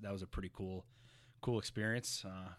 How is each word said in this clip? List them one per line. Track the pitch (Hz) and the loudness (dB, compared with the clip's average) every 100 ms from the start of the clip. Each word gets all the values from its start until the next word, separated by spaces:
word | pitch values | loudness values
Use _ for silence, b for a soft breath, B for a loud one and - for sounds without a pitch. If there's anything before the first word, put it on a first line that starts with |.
that | 104 | -2
was | 98 | -2
a | 92 | -2
pretty | - 92 | -2 -2
cool, | - 95 92 - b b b b b | -2 -2 -2 -6 b b b b b
cool | - 113 | 2 2
experience. | - - 107 120 - - 98 | 2 2 4 4 0 -2 -4
Uh, | 92 92 | -6 -8